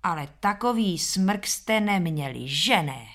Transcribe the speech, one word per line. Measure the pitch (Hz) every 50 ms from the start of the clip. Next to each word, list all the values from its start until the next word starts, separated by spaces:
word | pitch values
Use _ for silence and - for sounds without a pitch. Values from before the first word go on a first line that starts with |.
"Ale | - 185 165 156 143 143 - _
takový | - 202 208 202 233 247 240 226 220 196 170 151
smrk | - - - 190 190 190 208 202 -
jste | - - - - - 220 220
neměli, | 208 208 202 190 170 165 156 151 143 135 123 120 120 135
že | 139 143 - 233 254 190
ne?" | 156 143 135 123 113 110